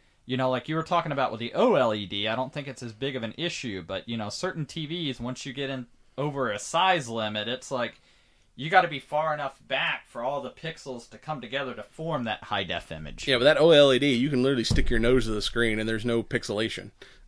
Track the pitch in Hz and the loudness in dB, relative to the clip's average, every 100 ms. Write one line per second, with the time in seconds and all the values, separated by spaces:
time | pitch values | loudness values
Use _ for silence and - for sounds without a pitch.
0 | _ _ - 127 127 127 - 160 160 170 | _ _ -6 -2 0 0 -2 -4 0 0
1 | 151 139 - 110 117 160 240 160 120 107 | 0 0 -2 -2 -4 2 4 4 4 0
2 | 95 101 107 113 135 151 139 123 120 107 | -4 -4 -2 -2 -4 -8 -10 -10 -12 -8
3 | 139 127 110 - 165 - 123 95 82 95 | -6 -4 -6 -6 -6 -6 -6 -8 -6 -8
4 | - 117 104 - 185 160 143 160 147 175 | -6 -6 -6 -6 -6 -6 -8 -8 -8 -6
5 | 151 123 120 127 - 127 135 131 120 _ | -6 -6 -8 -8 -10 -8 -6 -6 -10 _
6 | _ - 147 139 120 104 - 165 190 180 | _ -6 -6 -2 -4 -4 -2 2 4 2
7 | 120 113 107 107 104 127 - 131 117 - | -2 -4 -4 -4 -4 -6 -6 -4 -4 -8
8 | _ _ _ _ _ - 156 185 170 139 | _ _ _ _ _ -12 2 4 4 0
9 | - 151 160 147 135 - - 131 165 139 | -4 -2 0 -2 -6 -10 -4 -2 -2 -4
10 | - 123 123 143 123 - 165 - 143 120 | -8 -6 -4 -4 -6 -10 -10 -10 -12 -12
11 | - 110 - 147 117 135 131 107 - - | -14 -14 -10 -8 -6 -4 -4 -8 -12 -10
12 | 160 147 113 101 - 101 90 85 - 78 | -4 -2 -2 -4 -2 -2 -2 -6 -6 -10
13 | 76 - - 123 135 143 165 147 143 123 | -10 -6 0 4 6 8 10 10 10 8
14 | 143 120 143 131 131 131 - - - 117 | 4 2 2 2 2 2 2 4 4 4
15 | 120 131 113 107 - 117 117 107 110 110 | 6 4 4 -2 -2 0 0 0 -2 -2
16 | 120 117 104 120 - 104 110 - 107 - | 0 0 0 -4 -2 -2 -4 -6 -12 -18
17 | - - | -20 -20